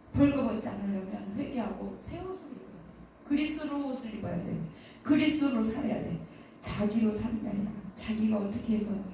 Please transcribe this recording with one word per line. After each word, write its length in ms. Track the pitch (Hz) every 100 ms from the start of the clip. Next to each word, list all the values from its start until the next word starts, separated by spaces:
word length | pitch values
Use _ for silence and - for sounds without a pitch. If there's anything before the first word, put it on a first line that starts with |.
| -
벌거벗지 560 | - 285 269 226 220 -
않으려면 640 | 196 196 190 190 214 - 220
회개하고 600 | 294 240 202 - 196 190
새 180 | - 349
옷을 260 | 370 370 -
입어야 160 | - -
돼. 540 | - - - - -
그리스도로 640 | - 285 302 - 285 285 269
옷을 260 | 240 226
입어야 200 | - 175 175
돼. 200 | - 170 - - - -
그리스도로 600 | - 294 302 - 277 233
살아야 400 | 220 220 220 -
돼. 160 | - 170 - - - -
자기로 520 | - - 208 226 220
사는 300 | 208 226 220
게 60 | -
아니라 220 | 202 202 - - -
자기가 400 | - 214 220 214
어떻게 380 | 196 220 - 214
해서, 140 | 202 196 -